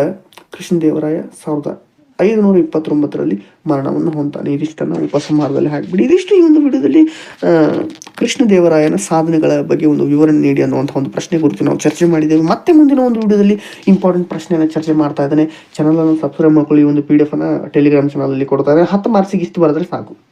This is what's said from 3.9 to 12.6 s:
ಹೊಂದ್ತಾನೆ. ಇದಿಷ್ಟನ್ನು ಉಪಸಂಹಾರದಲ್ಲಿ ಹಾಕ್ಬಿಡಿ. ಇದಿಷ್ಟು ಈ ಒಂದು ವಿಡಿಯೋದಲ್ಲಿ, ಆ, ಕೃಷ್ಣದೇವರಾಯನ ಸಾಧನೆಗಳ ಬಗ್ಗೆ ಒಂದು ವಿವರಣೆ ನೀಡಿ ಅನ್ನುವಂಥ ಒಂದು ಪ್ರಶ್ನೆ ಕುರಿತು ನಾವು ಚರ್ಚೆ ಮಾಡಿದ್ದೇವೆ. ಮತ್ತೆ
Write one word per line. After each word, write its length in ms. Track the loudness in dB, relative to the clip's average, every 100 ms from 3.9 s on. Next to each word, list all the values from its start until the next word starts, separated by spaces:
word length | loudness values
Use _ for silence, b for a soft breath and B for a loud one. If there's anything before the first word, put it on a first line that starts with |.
| -2 -2
ಹೊಂದ್ತಾನೆ. 420 | -4 -6 -6 -6
ಇದಿಷ್ಟನ್ನು 420 | -4 -6 -6 -6 -4
ಉಪಸಂಹಾರದಲ್ಲಿ 720 | -2 -4 0 -2 0 -2 -2
ಹಾಕ್ಬಿಡಿ. 340 | -4 -4 -2
ಇದಿಷ್ಟು 320 | 2 2 2 4
ಈ 60 |
ಒಂದು 200 | 6 4
ವಿಡಿಯೋದಲ್ಲಿ, 440 | 2 0 2 4 2 B B B
ಆ, 40 | 0 2 2 -2 -8 -12 -20 -8
ಕೃಷ್ಣದೇವರಾಯನ 800 | -6 0 2 4 4 2 2 -2
ಸಾಧನೆಗಳ 680 | -2 -2 0 0 0 -2
ಬಗ್ಗೆ 240 | -2 0 0
ಒಂದು 180 | 0
ವಿವರಣೆ 340 | 0 2 2 2
ನೀಡಿ 240 | 2 0
ಅನ್ನುವಂಥ 360 | 0 -2 -4 -4
ಒಂದು 120 | -6
ಪ್ರಶ್ನೆ 300 | -6 -4 -2
ಕುರಿತು 260 | -2 -2 -4
ನಾವು 120 | -2
ಚರ್ಚೆ 280 | -4 0 0
ಮಾಡಿದ್ದೇವೆ. 360 | 0 0 0
ಮತ್ತೆ 320 | 0 -2